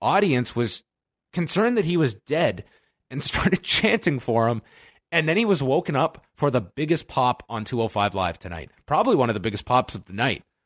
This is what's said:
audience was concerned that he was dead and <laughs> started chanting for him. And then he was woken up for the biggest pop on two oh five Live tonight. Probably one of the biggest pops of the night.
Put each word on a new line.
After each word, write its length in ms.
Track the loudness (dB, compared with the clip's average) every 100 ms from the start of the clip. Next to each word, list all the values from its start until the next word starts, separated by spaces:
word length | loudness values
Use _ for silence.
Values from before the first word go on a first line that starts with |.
audience 560 | 0 2 2 2 0 -2
was 260 | -2 -4 _ _ _ _ _
concerned 440 | -4 -2 0 2 2
that 60 |
he 120 | 0 2
was 180 | 0
dead 500 | -2 -4 0 0 -2 -12 _ _ _ -10
and 120 | -4
<laughs> 0 |
started 400 | -2 0 2 0
chanting 560 | 0 0 2 2 0 -2
for 300 | 0 2 2
him. 140 | 0 -6 -20 -20 _ -4
And 180 | -2 0
then 80 | 0
he 80 |
was 180 | 2 0
woken 320 | 2 0 0
up 300 | -2 -2 -4 _
for 160 | -2 0
the 120 | 0
biggest 440 | -2 -6 -2 -2 -2
pop 360 | 0 0 0 -6
on 160 | -8
two 180 | -4 -2
oh 60 | -2
five 260 | 0 -2
Live 240 | 0 -2 -4
tonight. 320 | -10 -12 -14 _ -2
Probably 280 | 0 4
one 140 | 4 2
of 60 |
the 60 | 0
biggest 260 | -2 -4 0
pops 280 | 0 0
of 120 | -8 -10
the 80 |
night. 280 | -2 -2 -2 _ _